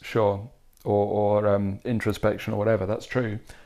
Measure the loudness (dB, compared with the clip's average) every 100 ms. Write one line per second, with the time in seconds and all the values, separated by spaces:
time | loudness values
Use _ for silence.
0 | -4 2 2 0 -6 -18 -20 _ 0 0
1 | 2 0 2 2 4 2 0 -4 -4 -2
2 | -2 0 0 -2 -2 0 2 2 0 -4
3 | -2 -2 -2 -4 -10 -20